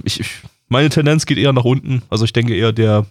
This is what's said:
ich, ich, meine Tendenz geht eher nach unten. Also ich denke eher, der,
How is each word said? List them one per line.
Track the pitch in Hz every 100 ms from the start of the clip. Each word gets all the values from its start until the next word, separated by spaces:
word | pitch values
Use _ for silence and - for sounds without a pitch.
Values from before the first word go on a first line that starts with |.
ich, | - -
ich, | 90 - - _ -
meine | 123 151
Tendenz | 160 147 156 -
geht | 127
eher | 139
nach | 131
unten. | 120 131 143 127 -
Also | 107
ich | 113
denke | 120 120 98
eher, | 113
der, | 110 110 107 104